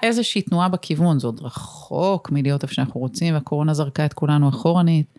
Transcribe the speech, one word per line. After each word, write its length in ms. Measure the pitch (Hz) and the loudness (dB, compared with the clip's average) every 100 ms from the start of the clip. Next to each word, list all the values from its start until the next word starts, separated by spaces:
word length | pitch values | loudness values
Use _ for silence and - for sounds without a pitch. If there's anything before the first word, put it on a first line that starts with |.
איזושהי 380 | 226 233 226 208 | 2 0 0 -2
תנועה 280 | - 170 185 | 0 0 0
בכיוון, 500 | 185 - 151 170 147 | -2 -4 0 2 2
זה 80 | 123 | 0
עוד 120 | 113 | -6
רחוק 880 | 131 - - - - 143 185 190 - | -10 -12 -14 -16 -6 -2 0 0 -2
מלהיות 320 | 143 139 143 | 0 0 0
איפה 100 | 143 | -2
שאנחנו 260 | - 127 120 | -4 -4 -4
רוצים, 340 | 127 - 165 | -6 -2 -2
והקורונה 400 | 156 - 147 156 | -2 -2 -2 0
זרקה 320 | 151 143 - 151 | 0 -2 0 -2
את 80 | |
כולנו 360 | - 147 147 143 | 0 0 4 4
אחורנית, 560 | 131 - 175 170 165 151 | 2 2 4 4 4 0